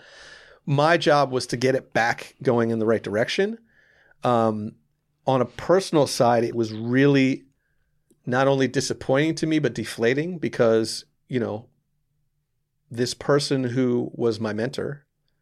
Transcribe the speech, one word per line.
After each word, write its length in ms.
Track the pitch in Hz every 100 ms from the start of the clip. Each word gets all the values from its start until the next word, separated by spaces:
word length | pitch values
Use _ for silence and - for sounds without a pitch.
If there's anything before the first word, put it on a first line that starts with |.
| - - - - - _ -
my 320 | 139 151 170
job 340 | 165 147 139
was 140 | 127 -
to 100 | 120
get 180 | 127 131
it 180 | -
back 400 | 120 117 135 - -
going 300 | 139 120 117
in 80 | 113
the 80 | 110
right 160 | 107
direction. 560 | - 101 123 - 202 226 _ _ _ _ _ _
Um, 500 | 127 117 113 107 107 - _ _ _ _ -
on 140 | 131
a 40 | 120
personal 640 | - - 185 185 160 127
side, 360 | - 120 120
it 120 | 117 117
was 180 | 110
really 680 | 110 117 127 143 139 131 135 - _ _ _ _ _ _ _ -
not 220 | 123 135
only 200 | 135 131
disappointing 680 | 139 - 120 - 135 156 160
to 100 | 160
me, 140 | 156
but 160 | 135 113
deflating 640 | 104 - 117 135 165 175
because, 680 | 135 - 117 113 110 - - _ -
you 120 | 127
know, 280 | 104 107 - _ _ _ _ _ _ _ _ _ _ _ -
this 240 | 117 123
person 500 | - - 147 143 139 123
who 440 | 127 127 120 123 -
was 240 | 120 110
my 120 | 110
mentor, 520 | 104 123 - 98 143 _ _ _ _